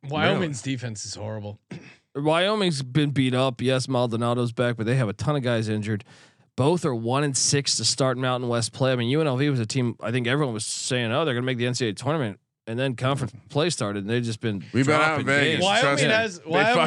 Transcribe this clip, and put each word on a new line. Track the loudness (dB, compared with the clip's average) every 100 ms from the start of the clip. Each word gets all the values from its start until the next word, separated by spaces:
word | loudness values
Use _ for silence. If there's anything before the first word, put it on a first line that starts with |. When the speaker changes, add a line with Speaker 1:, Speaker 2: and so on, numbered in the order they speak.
| -8
Speaker 1:
Wyoming's | 0 2 2 0 -4
Speaker 2:
Really? | -6 -6
Speaker 1:
defense | -6 -10
is | -12
horrible. | -10 -10 -8 -10 -12 _
<clears throat> | -16 -16 -20 _ -4
Speaker 3:
Wyoming's | 2 2 2 2 0 0
been | -2 2 2
beat | 2 2
up. | 2 0 0
Yes, | 0 0 0
Maldonado's | 0 0 0 0 0 -2
back, | 0 -2 0
but | 0
they | 0
have | 0
a |
ton | -2 -2 0
of |
guys | 0 -2 0
injured. | -2 -2 -4 -6 -20 -20 _ _ 0
Both | 2 2
are | 0
one | -2 0 0
and | 0 0
six | 0 0 0 -2
to |
start | -2 2 0 2
Mountain | 0 0 0
West | 0 -2
play. | 0 2
I | 2
mean, | 2
U | 2
N | 2
L | 2
V | 2
was | 0
a | 0
team | 0 -2 -2
I | -4
think | -2 0
everyone | 2 0
was | -2
saying, | -6 -6 -2 -2 0
"Oh, | 0
they're | 0
gonna | 0 -2
make | 0
the | -2
N |
C | 0 -2
A |
A |
tournament," | -2 -2 0 -2 -6 _ _ -8
and | -4
then | -4
conference | -2 -2 -2 -4 -8 -6
play | 0 0
started, | 0 -4 -4
and | -2
they've | -2
just | -2 -4
been | -4 -4 -2
Speaker 2:
We've | 0 2
been |
out | 4 4 2
Speaker 3:
dropping |
Speaker 2:
in | 2
Vegas. | 2 2
Speaker 3:
games. | 2
Speaker 1:
Wyoming | 2 4
Speaker 2:
Trust | 2 2
me. | 2
Speaker 1:
has, | 2 0 -6
Speaker 2:
They | -2
Speaker 1:
Wyoming, | 2 4 4